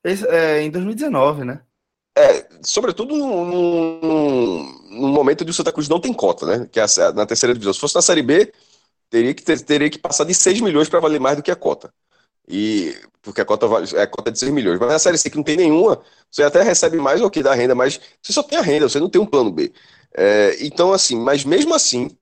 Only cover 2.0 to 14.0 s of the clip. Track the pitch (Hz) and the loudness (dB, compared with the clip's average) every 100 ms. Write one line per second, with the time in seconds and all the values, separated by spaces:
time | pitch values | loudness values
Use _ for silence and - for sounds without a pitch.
2 | _ - 143 73 - - - - 233 170 | _ 4 4 4 -2 -14 -6 -2 -2 -4
3 | 247 302 277 185 175 180 175 170 165 165 | -4 -4 -2 -2 -2 0 0 0 -2 -4
4 | 160 156 147 127 113 85 69 65 87 107 | -2 0 2 0 0 -2 -10 -18 -16 -4
5 | 135 147 139 151 165 - 165 160 147 170 | 0 2 2 0 -2 -4 -4 -4 -2 -2
6 | 254 226 98 85 80 110 120 113 104 - | -2 -2 0 0 -2 -4 -4 -2 0 2
7 | 87 85 107 117 123 120 101 95 143 175 | 2 0 -2 0 0 0 -2 -2 -2 0
8 | 165 165 123 160 214 - _ _ _ _ | 2 2 2 2 2 -2 _ _ _ _
9 | - 117 120 143 - 147 113 147 147 - | -4 0 0 -2 -2 -2 0 0 0 -4
10 | - - 156 185 185 202 220 147 151 175 | -6 -4 -2 0 2 2 0 2 2 2
11 | 160 151 131 147 147 175 - 147 - _ | 0 0 0 -2 -4 -4 -4 -6 -10 _
12 | _ _ _ _ - 92 107 107 82 50 | _ _ _ _ -10 -4 -2 -2 -4 -10
13 | 52 _ 107 107 101 107 117 107 82 87 | -18 _ -12 -6 -2 0 0 0 -2 -2